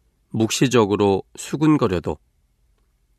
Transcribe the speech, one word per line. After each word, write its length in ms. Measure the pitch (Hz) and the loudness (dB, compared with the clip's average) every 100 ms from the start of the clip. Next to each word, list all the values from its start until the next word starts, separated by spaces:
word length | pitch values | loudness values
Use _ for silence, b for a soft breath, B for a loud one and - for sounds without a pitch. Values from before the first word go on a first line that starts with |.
| _ _ _ | _ _ _
묵시적으로 920 | 110 110 - 135 120 101 101 101 98 - - | -4 -2 0 2 2 2 2 2 0 -4 -20
수군거려도 800 | - 143 156 151 117 87 - 76 _ _ _ _ _ _ _ _ _ | -10 -2 2 2 0 -2 -6 -10 _ _ _ _ _ _ _ _ _